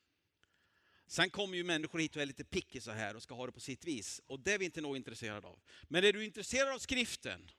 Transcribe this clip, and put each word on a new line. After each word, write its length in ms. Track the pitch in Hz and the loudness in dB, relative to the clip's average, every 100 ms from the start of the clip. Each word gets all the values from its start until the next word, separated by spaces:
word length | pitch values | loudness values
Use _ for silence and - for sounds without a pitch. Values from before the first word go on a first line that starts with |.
| _ _ _ _ _ _ _ _ _ _ - | _ _ _ _ _ _ _ _ _ _ -4
Sen 240 | - 185 | 2 2
kommer 260 | - 202 180 | 2 0 0
ju 80 | |
människor 340 | 175 160 156 170 | 2 2 2 0
hit 180 | 156 151 | 0 0
och 60 | |
är 40 | 143 | -4
lite 180 | 131 | -4
picky 360 | - 185 - 123 | -4 -2 -2 -6
så 100 | 113 | -6
här 260 | 110 104 110 | -4 -4 -4
och 60 | |
ska 120 | - | -10
ha 120 | 120 127 | -8 -8
det 60 | |
på 80 | 120 | -6
sitt 240 | 135 127 | -8 -6
vis. 360 | 170 127 - - - | -4 -4 -4 -8 -8
Och 140 | 135 | -2
det 120 | 151 | 2
är 60 | 202 | 2
vi 60 | |
inte 160 | 180 165 | 2 -2
nog 160 | 147 135 | -2 -2
intresserade 500 | 123 110 110 104 90 | -6 -6 -6 -6 -8
av. 140 | 95 - - | -18 -20 -20
Men 220 | - 165 | -2 6
är 80 | 202 | 6
du 120 | 202 | 6
intresserad 500 | 214 214 - 254 277 | 0 -6 0 2 2
av 40 | 262 | 0
skriften 720 | - 254 233 - 127 87 87 | 0 2 2 -2 -6 -6 -10